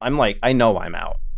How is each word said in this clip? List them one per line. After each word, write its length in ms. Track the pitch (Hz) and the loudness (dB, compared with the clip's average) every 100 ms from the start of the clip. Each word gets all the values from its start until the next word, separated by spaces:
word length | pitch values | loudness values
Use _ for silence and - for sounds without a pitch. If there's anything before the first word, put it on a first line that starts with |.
I'm 160 | 120 143 | -2 0
like, 200 | 113 - | 0 2
I 100 | 123 | 0
know 260 | 131 113 92 | 4 4 2
I'm 160 | 90 | -2
out. 220 | 87 85 - - | -6 -6 -4 -4